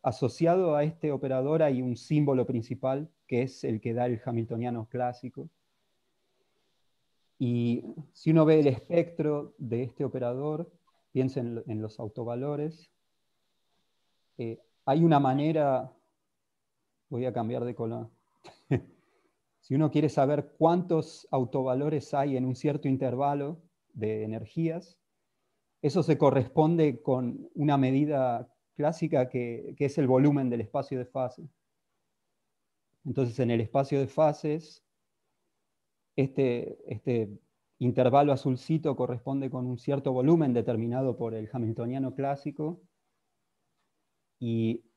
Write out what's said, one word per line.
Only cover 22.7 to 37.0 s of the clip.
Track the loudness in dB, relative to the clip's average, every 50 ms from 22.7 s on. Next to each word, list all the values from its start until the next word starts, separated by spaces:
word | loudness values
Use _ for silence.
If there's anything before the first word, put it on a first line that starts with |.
| -2 0 0 -2
intervalo | 0 0 0 -2 -2 0 0 0 0 -2 -4 -6 -10 -12 -16 _ _ _ _ _
de | -10 -6 -4 -4 -4 -4 -4
energías, | -6 -8 -8 -10 -8 -4 -4 -2 -2 -4 -6 -10 -16 _ _ _ _ _ _ _ _ _ _ _ _ _ _ _ _ _ _
eso | -2 0 0 2
se | 2 2 4
corresponde | 6 6 4 6 4 0 0 2 2 4 4 4 4 4 2 2 0
con | -2 -2 0 0 0 -4 -6 -8 -12 -10 -6
una | -2 0 2 4
medida | 4 4 4 4 2 2 2 2 2 2 0 0 -2 -6 -10 _ _ _ _ _
clásica | -2 -2 -2 -2 -2 -2 0 2 2 0 0
que, | -2 -4 -4 -4 -6 -8 -10 -10 -4
que | -2 -2
es | -2 0 2
el | 2
volumen | 4 6 6 6 6 4 2 0 0
del | -2 -2
espacio | -4 -4 -4 -6 -4 -4 -6 -8
de | -8
fase. | -8 -6 -6 -6 -6 -8 -12 -20 -20 _ _ _ _ _ _ _ _ _ _ _ _ _ _ _ _ _ _ _ _ _ _ _ _ _ _ _ _ _ _ -10
Entonces, | -4 -2 0 0 0 0 0
en | 0 2
el | 2 0
espacio | 0 0 0 0 0 0 0 -2
de | -2
fases, | 0 0 2 2 2 2 0 -4 -4 -4 -6 -8 -12 -20 _ _ _ _ _ _ _ _ _ _ _ _ _ _ _ _ _ _ _ _ _ _ _ _ _ _ _ _
este, | -2 -2 0 0 0 0 2 0 -2 -4 -8 -12 -12 -12
este | -12 -10 -6